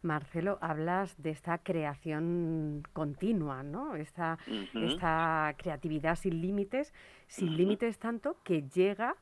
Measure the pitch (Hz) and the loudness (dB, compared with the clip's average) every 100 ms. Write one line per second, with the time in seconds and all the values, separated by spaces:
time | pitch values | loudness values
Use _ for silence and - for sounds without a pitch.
0 | 170 151 147 170 185 202 165 156 165 185 | 0 -2 -2 -2 -2 -2 -2 -2 0 0
1 | 196 - 151 151 - 170 - 165 151 139 | -2 -4 -6 -4 -4 -4 0 0 0 -4
2 | 165 151 165 175 165 160 151 147 147 - | -4 -2 0 0 0 0 -2 -4 -8 -4
3 | 151 143 196 214 151 131 143 170 294 180 | -4 -2 0 0 0 -4 -6 -6 -6 -6
4 | 156 - 165 165 - - 95 113 - 135 | -8 -4 -4 -4 -6 -6 -4 -2 -2 2
5 | 175 160 165 160 156 147 180 147 170 156 | 2 4 4 4 2 -2 -6 -4 -2 0
6 | 160 - 190 165 180 202 196 254 294 - | 2 2 0 0 0 0 0 -2 -4 -8
7 | - - - - 175 160 185 208 233 214 | -20 -20 -18 -2 0 4 4 4 0 -2
8 | 226 233 285 349 - 165 139 180 190 202 | -4 -2 -2 -4 0 0 2 4 4 4
9 | 233 370 | -2 -4